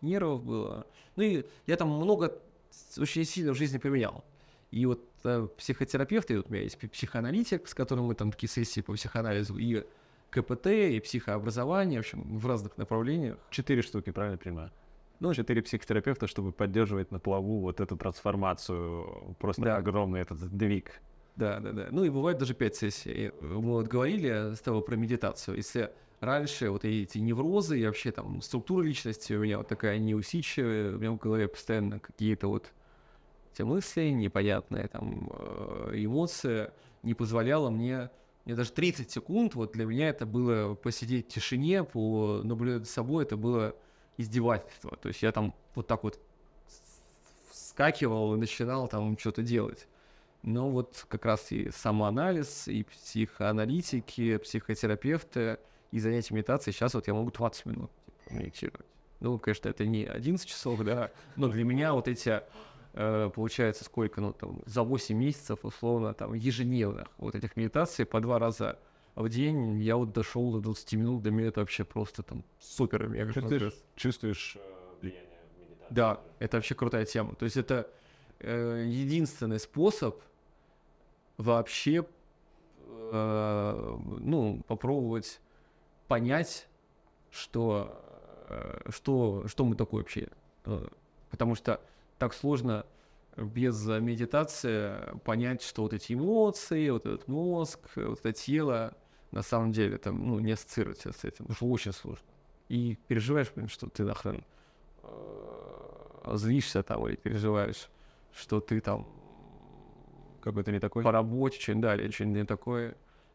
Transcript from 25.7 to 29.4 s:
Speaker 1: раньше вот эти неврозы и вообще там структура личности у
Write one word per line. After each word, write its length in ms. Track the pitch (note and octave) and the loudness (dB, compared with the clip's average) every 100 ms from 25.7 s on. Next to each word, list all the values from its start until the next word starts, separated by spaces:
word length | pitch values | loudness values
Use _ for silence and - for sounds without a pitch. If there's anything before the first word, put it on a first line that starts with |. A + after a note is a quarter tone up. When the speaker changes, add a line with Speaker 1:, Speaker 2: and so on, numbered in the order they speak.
| B2 G#2+ - - _ | -2 -2 -4 -20 _
Speaker 1:
раньше 480 | A#2 C#3+ D3 - A2+ | 0 0 0 -2 0
вот 140 | G2+ A2 | 0 0
эти 340 | A2 G2 G#2+ | 0 0 0
неврозы 600 | A2+ A#2 D#3 G3+ E3+ C#3 | 2 2 2 2 2 2
и 60 | A2 | 2
вообще 260 | G#2+ A#2+ | 0 -4
там 300 | G#2 G2+ F#2+ | -4 -6 -6
структура 420 | - B2 - F#3 | -4 -4 0 2
личности 500 | D#3+ C3 A2+ A2 - | 2 0 -4 -6 -2
у 80 | G#2 | 0